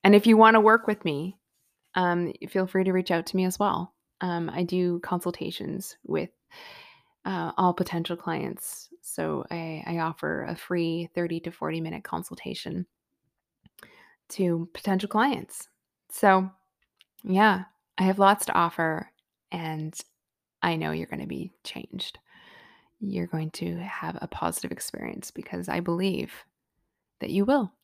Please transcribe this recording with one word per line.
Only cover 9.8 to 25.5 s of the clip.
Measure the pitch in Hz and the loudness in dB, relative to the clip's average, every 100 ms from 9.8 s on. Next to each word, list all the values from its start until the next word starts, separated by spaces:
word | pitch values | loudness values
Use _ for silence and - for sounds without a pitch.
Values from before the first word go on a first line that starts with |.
| - | -6
I | 170 | -4
offer | 160 160 156 156 | -4 -4 -4 -4
a | - 165 | -6 -8
free | - 180 165 165 170 | -4 -2 0 -2 -4
thirty | - 170 165 | -4 -4 -4
to | 165 | -8
forty | 175 156 165 | -8 -6 -4
minute | 165 165 - | -6 -8 -8
consultation | 170 175 - - 175 - 170 180 _ _ _ _ _ _ _ _ _ - - - _ _ | -8 -8 -12 -10 -10 -8 -8 -8 _ _ _ _ _ _ _ _ _ -20 -20 -20 _ _
to | - 180 170 170 | -2 0 0 -4
potential | - - 190 196 | -6 -2 0 0
clients. | 214 262 214 - - - _ _ _ _ | 0 0 0 -8 -16 -16 _ _ _ _
So | - 202 190 190 - _ _ _ _ _ _ 208 | 2 6 6 2 -8 _ _ _ _ _ _ 0
yeah, | 185 214 185 185 _ _ - | 4 6 4 -4 _ _ 0
I | |
have | 185 196 | 2 6
lots | 196 202 - | 6 6 2
to | |
offer, | - 170 - 160 160 - _ _ _ _ | 2 0 0 -2 -2 -8 _ _ _ _
and | 175 160 156 156 - - _ _ _ _ _ | -8 -6 -6 -8 -10 -16 _ _ _ _ _
I | - 165 | -2 0
know | 160 | -2
you're | - - | -4 -6
gonna | - - | -8 -8
be | - 185 _ - | -8 -8 _ -14
changed. | - - - - - _ - - - - - _ _ | -14 -12 -12 -12 -14 _ -20 -20 -20 -20 -20 _ _
You're | 202 190 175 | -6 -4 -4
going | 160 156 | -4 -6
to | - 175 170 | -6 -6 -6
have | 190 - 165 185 | -8 -10 -10 -8
a | - | -10
positive | - 165 170 - | -4 -4 -4 -8
experience | - - - - - - | -8 -10 -8 -10 -10 -14
because | - - | -14 -10